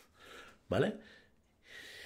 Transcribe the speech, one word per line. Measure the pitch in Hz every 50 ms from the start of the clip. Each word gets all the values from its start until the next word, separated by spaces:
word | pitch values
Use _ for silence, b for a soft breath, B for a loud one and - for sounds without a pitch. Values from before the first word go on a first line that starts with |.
| b - B B B B B B B B B B _ -
¿Vale? | 87 101 - 214 - b b b b b b b - _ _ _ _ _ B B B B B B B B B